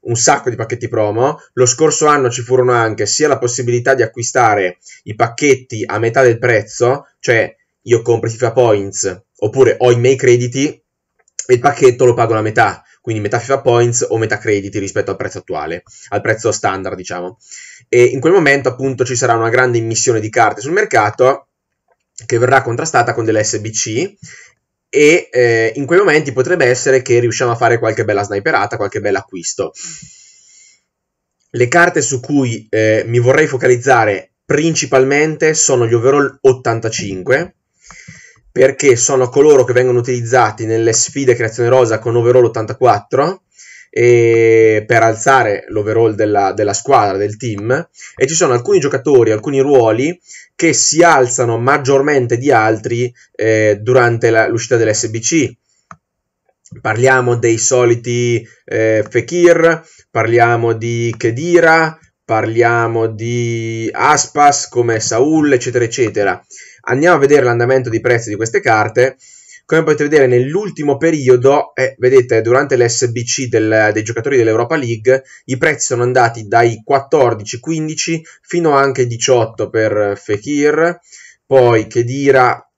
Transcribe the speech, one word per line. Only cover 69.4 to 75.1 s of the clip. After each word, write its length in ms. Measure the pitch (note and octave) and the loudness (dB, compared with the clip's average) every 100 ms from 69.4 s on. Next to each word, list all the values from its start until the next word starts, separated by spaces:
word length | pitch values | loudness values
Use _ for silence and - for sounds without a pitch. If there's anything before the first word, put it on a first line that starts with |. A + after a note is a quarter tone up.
| _ - | _ -20
Come 200 | - D#3+ | -2 0
potete 180 | D#3+ D3 | 0 0
vedere 240 | D3 D3 C3 | 2 2 4
nell'ultimo 720 | B2 C3 F3 G#3 - D3 C3 | 2 0 -4 -6 -4 -4 0
periodo, 720 | E3 D#3 B2+ B2 C3+ C#3+ - | 0 0 2 4 4 2 -2
eh, 200 | - C3 - | -4 -4 0
vedete, 440 | B2 C3 B2 A2+ | 2 2 4 0
durante 340 | A2+ B2+ C#3+ B2+ | 2 0 2 0
l'S 300 | A#2 - A#2+ | 0 0 -4
B 160 | A#2 | -4
C 240 | A#2 - B2+ | -6 -6 -2
del, 440 | A2+ A2 A2 G#2+ | 0 0 2 0
dei 100 | G#2+ | -2
giocatori 340 | G#2+ A2 B2 C3+ | -6 -8 -2 0
dell'Europa 400 | A2+ A2 B2+ D#3 | 2 0 -2 -4
League, 460 | A#2+ A2+ A2+ | -4 -2 0